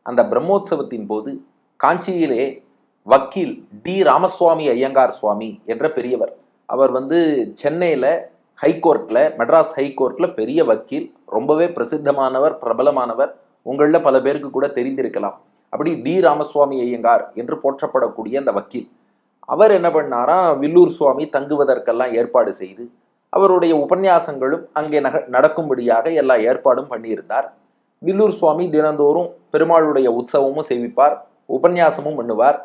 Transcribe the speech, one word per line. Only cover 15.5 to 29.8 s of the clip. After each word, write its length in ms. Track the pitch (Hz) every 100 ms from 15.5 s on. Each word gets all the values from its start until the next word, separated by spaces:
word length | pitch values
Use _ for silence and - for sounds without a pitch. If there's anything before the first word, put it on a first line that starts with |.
| _ _
அப்படி 240 | - 139
டி 260 | 143 127 185
ராமசுவாமி 600 | 170 147 147 147 143 135
ஐயங்கார் 520 | 123 120 113 117 - 107
என்று 240 | 120 -
போற்றப்படக்கூடிய 720 | 139 135 151 131 120 117 110 131
அந்த 140 | 135
வக்கீல், 400 | 98 98 123 - _ _ _ _ _
அவர் 320 | - 147 214
என்ன 180 | 190 170
பண்ணாரா, 680 | 156 143 120 127 180 175 139
வில்லூர் 320 | 147 175 170
சுவாமி 360 | - 143 131 151
தங்குவதற்கெல்லாம் 880 | 139 139 147 143 120 - 117 127
ஏற்பாடு 400 | 113 120 123 107
செய்து, 360 | 95 95 98 120 _ _ _ _
அவருடைய 460 | - 190 180 170 156
உபன்யாசங்களும் 880 | 139 180 190 175 - 139 131 165 -
அங்கே 260 | 151 151 147
நக-, 260 | 135 147 127
நடக்கும்படியாக 840 | 123 151 - 151 127 120 113 135
எல்லா 220 | 160 131 123
ஏற்பாடும் 540 | 107 107 135 123 -
பண்ணியிருந்தார். 560 | 117 113 107 - 117 139 _ _ _ _ _
வில்லூர் 340 | 156 196 214
சுவாமி 380 | - 165 156 180
தினந்தோறும் 640 | 151 151 147 143 156 175 - _
பெருமாளுடைய 600 | 156 165 165